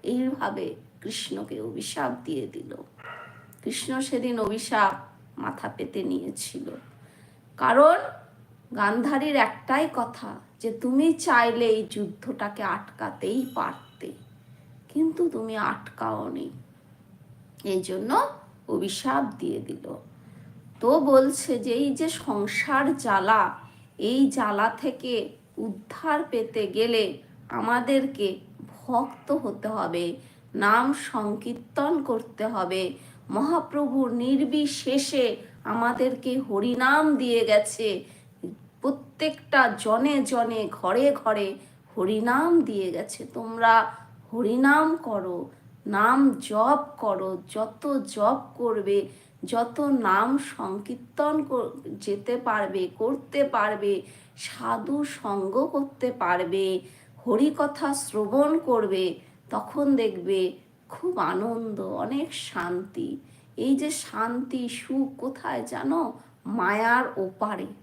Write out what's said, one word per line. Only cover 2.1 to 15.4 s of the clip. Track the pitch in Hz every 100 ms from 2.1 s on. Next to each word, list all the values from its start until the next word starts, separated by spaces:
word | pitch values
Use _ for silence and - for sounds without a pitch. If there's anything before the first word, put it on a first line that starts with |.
| 123
দিয়ে | - 147 107
দিল। | - - - - - - - - - - -
কৃষ্ণ | - 254 - 262
সেদিন | 269 254 247 240
অভিশাপ | 208 220 - 226 196 - - - - -
মাথা | - - 214
পেতে | - - 208
নিয়েছিল, | 185 92 170 - - 90 - - - - - - - - - -
কারণ | 131 247 302 349 - - - - - - - -
গান্ধারীর | 202 226 285 277 302 277
একটাই | 220 - - 269 311
কথা | 269 196 - 202 - - _
যে | 226
তুমি | 226 254 262 320
চাইলে | 320 349 247 233 233 233
এই | 220 214
যুদ্ধটাকে | 208 196 - 247 - 208 208
আটকাতেই | 202 180 - - 214 - 190 240 262
পারতে, | - - - - - - - - - - - - - -
কিন্তু | 294 320 320 339
তুমি | 226